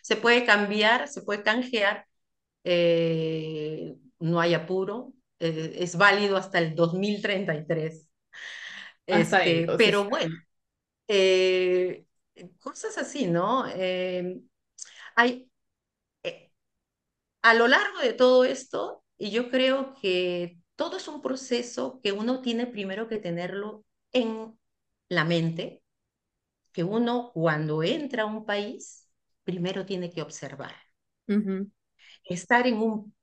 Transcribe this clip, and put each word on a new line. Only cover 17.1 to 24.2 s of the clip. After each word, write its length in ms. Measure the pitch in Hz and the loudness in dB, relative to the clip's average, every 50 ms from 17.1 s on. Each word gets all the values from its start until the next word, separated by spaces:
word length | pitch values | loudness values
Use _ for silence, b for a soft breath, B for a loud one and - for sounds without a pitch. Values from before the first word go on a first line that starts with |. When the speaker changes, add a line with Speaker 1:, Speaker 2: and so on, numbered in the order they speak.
| _ _ _ _ _ _ - | _ _ _ _ _ _ 4
Speaker 1:
a 120 | 226 226 | 6 6
lo 140 | 226 233 240 | 6 6 6
largo 300 | 269 349 415 403 381 370 | 4 4 2 0 -4 -2
de 120 | 302 240 220 | -2 -2 2
todo 300 | - 254 254 254 254 254 | 4 6 6 8 6 6
esto, 600 | 254 269 262 - - - - - 392 - - _ _ _ _ | 4 2 -4 -8 -8 -6 -6 -6 -6 -8 -12 _ _ _ _
y 120 | 190 208 | -10 -4
yo 200 | 196 233 254 247 | -4 -4 -2 0
creo 440 | - 262 262 262 262 277 262 269 - | 0 2 2 2 2 0 -2 -6 -10
que 640 | - - 190 180 180 180 180 180 175 175 175 - - _ _ _ | -6 -2 -2 0 0 0 -2 -2 -4 -6 -8 -10 -16 _ _ _
todo 200 | - 302 339 349 381 | -8 -6 -6 -6 -8
es 100 | - - | -10 -12
un 140 | 302 294 - | -12 -8 -6
proceso 800 | 254 262 262 - - 254 240 240 - - - - 135 - - - | -6 -6 -6 -4 -4 -4 -4 -4 -6 -6 -6 -6 -6 -8 -6 -4
que 100 | 202 196 | -4 -4
uno 280 | 202 214 233 254 262 254 | -2 -2 -2 -2 -2 -2
tiene 240 | 254 226 226 247 | -2 -2 -2 -4
primero 420 | 247 240 208 196 196 190 202 233 226 | -4 -6 -8 -8 -6 -6 -6 -6 -6
que 100 | 226 214 | -6 -6
tenerlo 640 | 214 175 170 170 175 180 190 202 202 214 214 214 - _ _ _ _ _ - | -6 -6 -6 -4 -6 -6 -6 -8 -8 -10 -12 -14 -20 _ _ _ _ _ 0
en 460 | 254 | 0